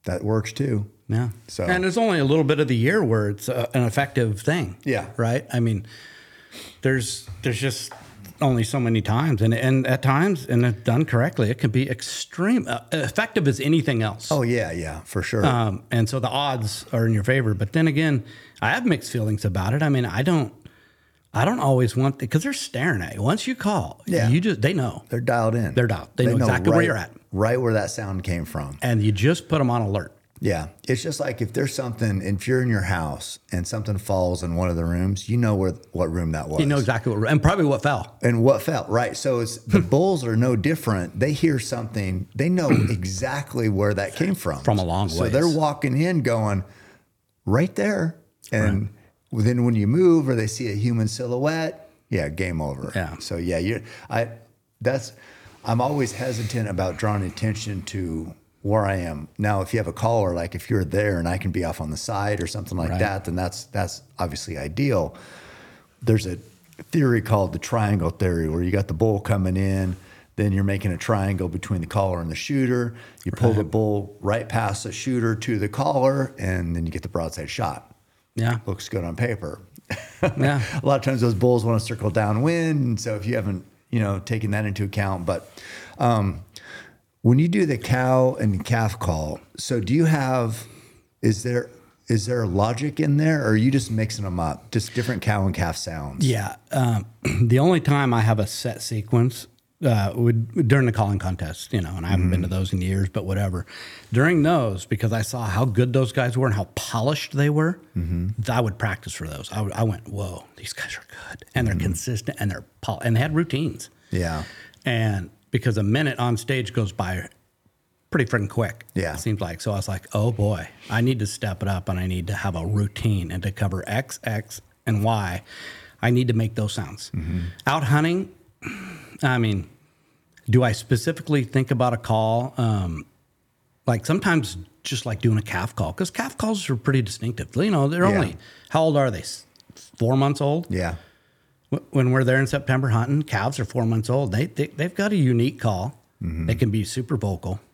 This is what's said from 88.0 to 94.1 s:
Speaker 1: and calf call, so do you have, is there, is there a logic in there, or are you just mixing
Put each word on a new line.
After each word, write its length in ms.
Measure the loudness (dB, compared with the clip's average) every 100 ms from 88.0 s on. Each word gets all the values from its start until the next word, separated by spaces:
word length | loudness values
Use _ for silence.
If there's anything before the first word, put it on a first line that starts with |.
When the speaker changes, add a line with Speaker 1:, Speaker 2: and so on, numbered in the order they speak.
| 4 4 4
Speaker 1:
and 300 | 2 0 0
calf 340 | 0 0 0 0
call, 420 | -2 -2 -4 -8 -14 -14
so 220 | -4 -2
do 120 | 2
you 100 | 2 4
have, 580 | 2 2 0 0 -4 -12 -20 -20 _ _ _
is 200 | 0 2
there, 260 | 0 -2 -4 -16 -20 _ 0
is 180 | 0 2
there 160 | -2
a 40 | 0
logic 520 | 2 2 0 -4 0
in 160 | 2 4
there, 240 | 4 2
or 60 | 4
are 60 | 6
you 140 | 6
just 200 | 2 0
mixing 340 | 0 0